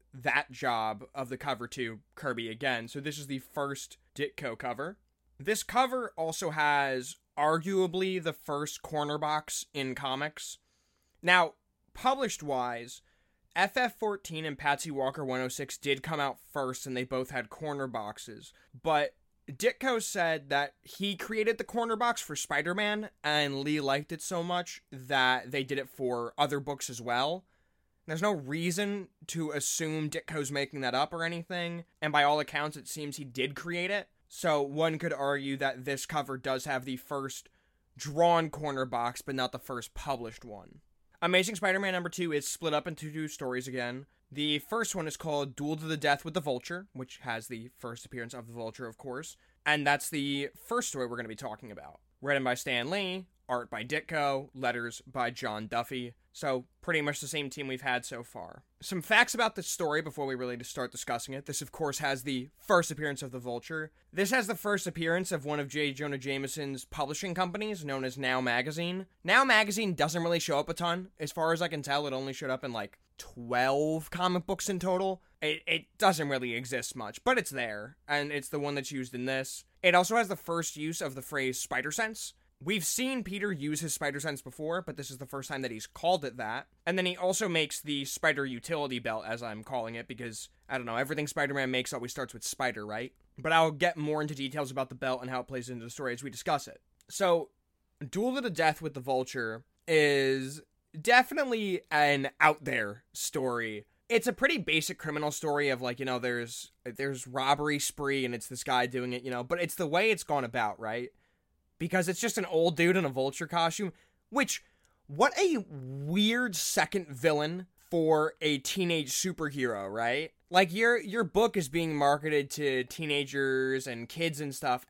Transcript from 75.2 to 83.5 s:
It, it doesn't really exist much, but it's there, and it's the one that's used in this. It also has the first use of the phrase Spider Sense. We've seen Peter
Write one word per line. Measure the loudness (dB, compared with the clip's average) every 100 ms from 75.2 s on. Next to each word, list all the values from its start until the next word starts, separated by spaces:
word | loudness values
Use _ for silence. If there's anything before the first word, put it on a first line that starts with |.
| _ -4
It, | -2 0 0
it | 0 -2 2
doesn't | 4 4 2
really | 0 0
exist | -4 -2 -4 -4 -6
much, | -10 -4
but | 2 2
it's | 2
there, | -2 -4 -6 -10 -12 -2
and | 0 0
it's | -2 -4
the | -4
one | -2 -2
that's | -4
used | -4 -6 -4
in | -2
this. | -2 -4 -8 -16 _
It | 6 6
also | 6 4
has | 2
the | -2
first | -4 -2 -2 -4
use | -6 -4
of | -6 -6
the |
phrase | -6 -2 -2 -2
Spider | -2 -2 -2
Sense. | -2 -2 -4 -12 -14 _ -10
We've | -2 0 0
seen | 0 0 -2
Peter | -4 -4 -2